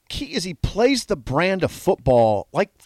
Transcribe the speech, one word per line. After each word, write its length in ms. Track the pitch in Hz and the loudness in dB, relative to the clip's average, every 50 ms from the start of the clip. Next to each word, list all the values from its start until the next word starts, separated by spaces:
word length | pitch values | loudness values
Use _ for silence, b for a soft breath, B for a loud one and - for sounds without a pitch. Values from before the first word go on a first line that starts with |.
| _ - | _ -14
key 240 | - - 294 - - | -12 -10 -10 -8 -6
is 100 | 254 170 | -6 -6
he 80 | 185 170 | -8 -8
plays 540 | - - - - 185 233 262 277 247 - | -6 -6 -4 0 2 2 2 2 0 -2
the 100 | - 208 | -4 -6
brand 460 | 151 117 - 127 143 175 185 190 190 160 | -6 -4 -4 -2 0 0 0 0 0 -2
of 80 | 127 - | -2 -4
football 760 | - - - 196 - - 143 127 120 117 110 107 98 - _ - | -2 0 0 0 0 2 2 4 6 6 4 2 0 -4 _ -2
like 180 | 143 202 - _ _ _ | -2 -2 -2 _ _ _